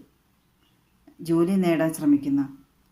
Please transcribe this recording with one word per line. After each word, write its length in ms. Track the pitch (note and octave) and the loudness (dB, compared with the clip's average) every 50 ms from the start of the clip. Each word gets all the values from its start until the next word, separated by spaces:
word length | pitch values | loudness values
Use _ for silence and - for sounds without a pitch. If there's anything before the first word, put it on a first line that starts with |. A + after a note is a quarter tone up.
| - _ _ _ _ _ _ _ _ _ _ _ _ _ _ _ _ _ _ _ _ _ - - | -18 _ _ _ _ _ _ _ _ _ _ _ _ _ _ _ _ _ _ _ _ _ -20 -14
ജോലി 300 | E3+ D#3+ E3 E3 E3+ F3 | -6 -2 0 0 2 2
നേടാൻ 420 | G3 G3 F#3 F3 E3 D3+ D#3+ D#3+ D#3 | 2 0 2 2 2 0 0 -2 -2
ശ്രമിക്കുന്ന? 640 | - D#3+ D3 C#3+ C#3 - C#3+ C#3 C#3 C#3 C3+ - - - _ _ _ _ _ | -2 0 2 2 2 2 0 -2 -2 -2 -4 -8 -18 -20 _ _ _ _ _